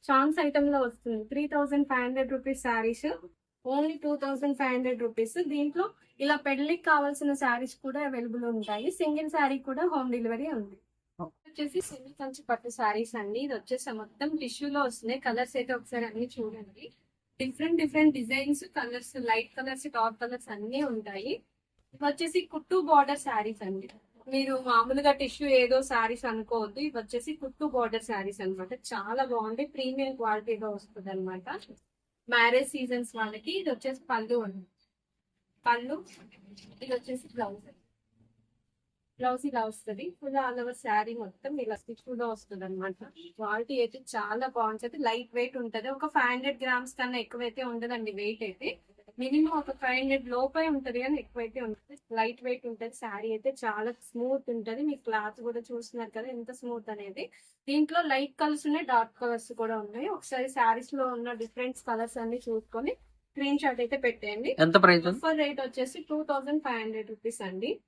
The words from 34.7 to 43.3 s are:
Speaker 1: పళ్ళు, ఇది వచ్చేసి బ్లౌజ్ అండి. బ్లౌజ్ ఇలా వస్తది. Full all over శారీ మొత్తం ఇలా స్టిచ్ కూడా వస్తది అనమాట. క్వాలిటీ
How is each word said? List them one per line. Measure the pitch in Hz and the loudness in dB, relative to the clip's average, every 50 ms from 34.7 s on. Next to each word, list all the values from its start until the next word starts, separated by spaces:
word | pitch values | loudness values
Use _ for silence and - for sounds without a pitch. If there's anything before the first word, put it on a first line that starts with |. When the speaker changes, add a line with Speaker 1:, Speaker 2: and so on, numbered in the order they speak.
| _ _ _ _ _ _ _ _ _ _ _ _ _ _ _ _ _ _ _ | _ _ _ _ _ _ _ _ _ _ _ _ _ _ _ _ _ _ _
Speaker 1:
పళ్ళు, | 240 226 233 240 262 294 381 370 - - - - - - - - - - - - - - - 254 | 2 2 2 2 -4 -6 -6 -6 -14 -20 -20 -20 -20 -20 -20 -20 -20 -20 -20 -20 -20 -16 -14 -6
ఇది | 262 254 247 | -4 -4 -4
వచ్చేసి | - - 254 254 - 311 - | -2 -6 -8 -8 -8 -10 -6
బ్లౌజ్ | 240 220 202 196 208 - - | -4 -4 -4 -6 -10 -16 -20
అండి. | - _ _ _ _ _ _ _ _ _ _ _ _ _ _ _ _ _ _ _ _ _ _ _ _ _ _ _ _ - | -20 _ _ _ _ _ _ _ _ _ _ _ _ _ _ _ _ _ _ _ _ _ _ _ _ _ _ _ _ -2
బ్లౌజ్ | 247 254 254 254 262 | 0 0 0 0 -4
ఇలా | 285 254 240 220 | -2 0 0 -2
వస్తది. | 220 220 - - 220 208 196 277 359 349 _ 294 | -2 -4 -8 -10 -8 -8 -6 -8 -10 -10 _ -8
Full | 277 269 277 | -2 0 0
all | 269 247 240 247 | 0 0 -2 -4
over | 240 247 | -6 -6
శారీ | 247 - - 240 214 214 214 226 233 | -8 -8 -4 0 0 0 0 -2 -6
మొత్తం | 233 220 190 - _ _ 277 294 294 | -8 -8 -10 -12 _ _ -6 -4 -4
ఇలా | 247 220 214 | -4 -4 -4
స్టిచ్ | 202 _ - 233 - _ | -6 _ -14 -16 -14 _
కూడా | 254 254 233 240 | -10 -6 -4 -4
వస్తది | 233 220 214 - _ 202 190 190 | -4 -4 -6 -10 _ -12 -10 -8
అనమాట. | 190 190 190 185 196 190 _ 220 - _ 320 | -6 -6 -4 -4 -6 -6 _ -14 -20 _ -20
క్వాలిటీ | 339 339 | -20 -20